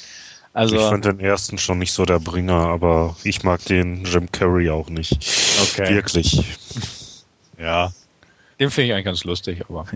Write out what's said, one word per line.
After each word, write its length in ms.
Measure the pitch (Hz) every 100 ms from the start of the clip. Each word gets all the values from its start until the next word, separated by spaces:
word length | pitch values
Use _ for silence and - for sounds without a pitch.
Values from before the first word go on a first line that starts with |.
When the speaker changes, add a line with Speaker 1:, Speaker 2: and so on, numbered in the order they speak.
| - - - - -
Speaker 1:
Also 220 | 113 113 110
Speaker 2:
Ich 60 |
fand 220 | 107 104
den 160 | 101 98
ersten 360 | 98 98 - 98
schon 200 | - 90
nicht 140 | 92
so 120 | -
der 140 | 90 87
Bringer, 480 | 80 87 90 87 85
aber 480 | 85 85 82 82 82
ich 220 | 104 -
mag 200 | 95 87 -
den 380 | 92 90 90
Jim 260 | 92 87 87
Carrey 380 | - 92 90 85
auch 180 | 78 80
nicht. 260 | 82 80 71 - - - 101
Speaker 1:
Okay. 320 | 98 - 95
Speaker 2:
Wirklich. 480 | 101 98 87 80 73 - - - 117 - - - - _ _ _ -
Speaker 1:
Ja. 320 | 82 85 90 - _ _ _ _ _ _
Den 120 | 139
finde 180 | 135 120
ich 40 |
eigentlich 100 | 98
ganz 180 | 98 87
lustig, 400 | 87 90 - 90 -
aber 180 | 85 82